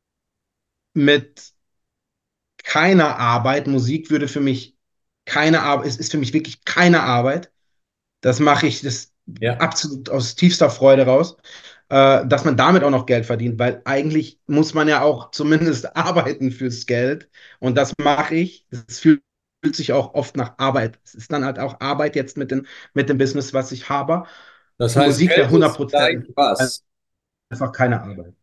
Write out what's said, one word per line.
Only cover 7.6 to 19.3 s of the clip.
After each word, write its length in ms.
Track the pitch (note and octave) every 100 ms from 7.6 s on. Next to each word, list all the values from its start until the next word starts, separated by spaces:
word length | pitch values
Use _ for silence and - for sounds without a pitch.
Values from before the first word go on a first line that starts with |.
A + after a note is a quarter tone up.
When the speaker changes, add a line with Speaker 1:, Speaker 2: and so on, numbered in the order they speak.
| _ _ _ _ _ _
Speaker 1:
Das 180 | B2+ A#2
mache 260 | D3 C#3+ D3+
ich, 160 | -
das 300 | C3+ A#2 - _ - A2
Speaker 2:
Ja. 180 | A#2 B2
Speaker 1:
absolut 520 | C3 - D3+ C3+ B2+
aus 260 | C3+ A#2 -
tiefster 340 | F3 F3+ D3
Freude 360 | - C3+ C3+ B2+
raus, 300 | C3 F3 - - - - - -
äh, 360 | C3+ C3+ C3+ C3
dass 180 | C#3+
man 120 | D#3+ B2+
damit 280 | C#3 F#3
auch 60 | C#3+
noch 160 | C3 A#2
Geld 200 | A#2+ A2+
verdient, 320 | A2+ A#2+ A2+
weil 220 | B2 B2 -
eigentlich 540 | C#3 D#3 D#3 - - -
muss 280 | D3 D#3
man 140 | D#3 D3+
ja 140 | C#3+
auch 280 | D3 B2 -
zumindest 640 | - D3 D#3 E3 B2+ - -
<laughs> 0 |
arbeiten 560 | F3+ E3+ E3 - C3
fürs 340 | A#2+ B2+ A#2 -
Geld. 440 | A#2+ B2+ D3+ - _ - -
Und 160 | B2+ B2
das 180 | C#3 -
mache 380 | D3 C#3 - D#3+
ich. 300 | F3+ - _
Es 300 | B2 A2+ -
fühlt, 220 | D#3+ D3 _